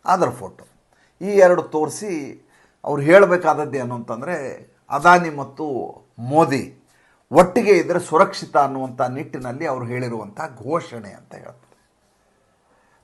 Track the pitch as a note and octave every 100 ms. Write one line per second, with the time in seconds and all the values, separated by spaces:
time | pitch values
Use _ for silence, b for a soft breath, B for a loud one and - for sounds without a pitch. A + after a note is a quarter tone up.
0 | - F#3 D3+ B2 F#2 - - _ _ _
1 | _ _ F3+ G3+ F#3 F3 - D#3 D3+ -
2 | G#3 E3 C3+ - _ _ _ _ - C#3+
3 | C#3+ F#3 G3 - D#3 D3 D3 C3+ A#2+ A#2+
4 | A#2 A2+ C#3+ F3 C3+ - - _ _ D3
5 | D#3+ F3+ E3+ D3 C3 - D#3 B2 - -
6 | _ - A#2 D3 D#3+ C3+ - - _ _
7 | _ _ _ C#3 F3+ - G3+ F#3 - F3
8 | - A#3+ - - E3 D#3 C#3 C3+ C3 B2+
9 | C3 B2+ C3+ D3 B2+ C3 D#3+ C3 A#2+ B2
10 | B2+ A#2 G#2 G2+ D#3 A#2+ A2+ E3 C#3 A#2
11 | G2+ - _ - - - _ _ _ _
12 | _ _ _ _ _ _ _ _ _ _